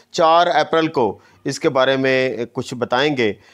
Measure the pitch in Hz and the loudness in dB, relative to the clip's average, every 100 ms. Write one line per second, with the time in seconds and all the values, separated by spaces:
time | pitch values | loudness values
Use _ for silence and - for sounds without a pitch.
0 | _ - 165 165 175 151 151 165 160 147 | _ 0 4 4 4 2 0 0 0 0
1 | 110 92 _ _ - 135 160 135 131 135 | -2 -4 _ _ -10 -4 -2 2 2 2
2 | 135 131 131 110 117 - 123 123 113 123 | 2 0 0 -4 -8 -8 -8 -6 -2 0
3 | 147 139 113 95 _ | 0 0 -2 -4 _